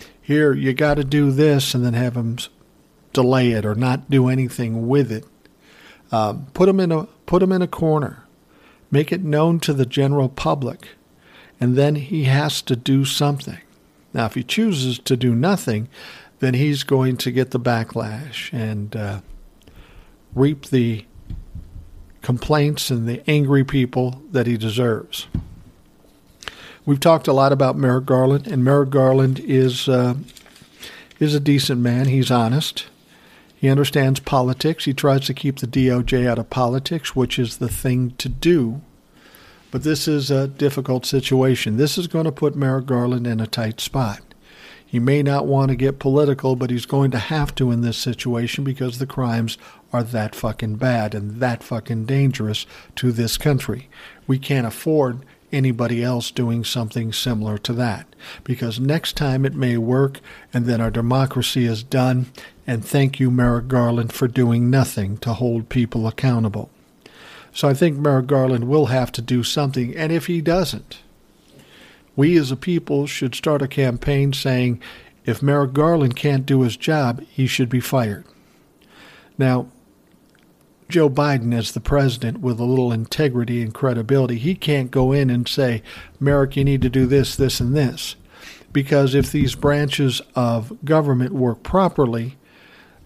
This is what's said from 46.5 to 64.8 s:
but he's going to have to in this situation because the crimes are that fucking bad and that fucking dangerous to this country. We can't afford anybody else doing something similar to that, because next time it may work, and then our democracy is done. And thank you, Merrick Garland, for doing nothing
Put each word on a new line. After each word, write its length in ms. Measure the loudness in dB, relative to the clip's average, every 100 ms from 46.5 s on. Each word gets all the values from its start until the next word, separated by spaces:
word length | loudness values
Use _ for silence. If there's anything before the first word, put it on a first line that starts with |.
| 0
but 140 | 0
he's 140 | -2
going 280 | -2 2 2
to 60 | 0
have 360 | -2 -2 -2
to 160 | 0 0
in 120 | 2
this 140 | 0 -2
situation 680 | -4 -6 -4 -2 -2 -4
because 340 | -4 -4 -4 -4
the 80 | -8
crimes 500 | -4 -2 0 -2 -6 -16 -20 _
are 100 | -4
that 320 | -4 -4 -6
fucking 400 | -4 -6 -4 -6
bad 400 | -2 0 0 -2
and 260 | -6 -8 -4
that 220 | -4 -4
fucking 420 | -6 -8 -6 -6
dangerous 600 | -2 2 2 0 -2 -4 -8 -18 -20 -4
to 160 | -2
this 260 | 0 -2 -2
country. 500 | 0 0 -2 -10 -12 -20 -20 -12 -4
We 120 | -4
can't 280 | 0 -2 -2
afford 540 | -4 0 2 2 -2 -12 _ _
anybody 520 | 0 0 0 -2 -2
else 280 | -2 -2 -4
doing 340 | -4 -2 -2
something 480 | -4 -4 -4 -4 -4
similar 460 | -4 -4 -2 -2 -4
to 140 | -4
that, 320 | -2 -2 -4 -10 -20 -20 -14
because 380 | -8 -6 -4 -4
next 360 | -2 -2 -2 -4
time 280 | -2 0
it 100 | 0
may 220 | 0 -2 0
work, 440 | 2 2 2 -2 -18 -20 -8
and 120 | -4
then 160 | 0 0
our 100 | 0
democracy 760 | 0 0 2 0 0 -2 0 0
is 160 | -2
done. 440 | -2 0 2 0 -2 -8 -20 -14 -6
And 160 | -6
thank 380 | -2 2 2 2
you, 100 | 2
Merrick 380 | 4 4 2 0
Garland, 440 | 2 2 2 -2
for 160 | -2 -2
doing 420 | 2 2 4 4
nothing 480 | 4